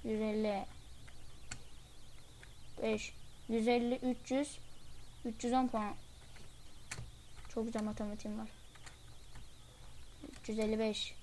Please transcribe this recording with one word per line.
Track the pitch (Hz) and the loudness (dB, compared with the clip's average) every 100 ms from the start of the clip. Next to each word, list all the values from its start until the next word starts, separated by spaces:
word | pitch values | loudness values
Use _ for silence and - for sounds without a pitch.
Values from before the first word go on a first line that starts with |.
Yüz | 226 214 | 4 4
elli. | 214 214 214 196 - - - - - - - - - - - - - - - - - - - - - - | 6 6 6 4 0 -6 -10 -8 -8 -6 -6 -6 -6 -6 -6 -10 -10 -10 -10 -10 -12 -12 -12 -10 -8 -2
Beş. | 226 214 - - - - - | 2 2 0 -6 -10 -8 2
Yüz | 226 226 | 6 8
elli. | 240 240 254 | 8 6 4
Üç | 254 233 - | 4 2 4
yüz. | 262 294 - - - - - - - | 4 4 -2 -8 -8 -6 -6 -8 -4
Üç | 240 226 | -4 0
yüz | 240 | 6
on | 254 254 | 6 6
puan. | 226 208 - - - - - - - - - - - - - - - - | 4 0 -2 -8 -12 -12 -8 -8 -8 -10 -10 -6 -6 -6 -10 -12 -8 -4
Çok | 233 226 | 0 0
güzel | 226 | 2
matematiğim | 214 214 208 208 214 214 | 0 0 -2 -2 -2 -2
var. | 220 - - - - - - - - - - - - - - - - - - - | -4 -8 -14 -12 -12 -12 -12 -10 -8 -8 -8 -10 -14 -12 -10 -8 -8 -10 -10 -8
Üç | - | -2
yüz | 220 | 4
elli | 214 220 | 4 6
beş. | 220 208 - - | 4 4 -2 -4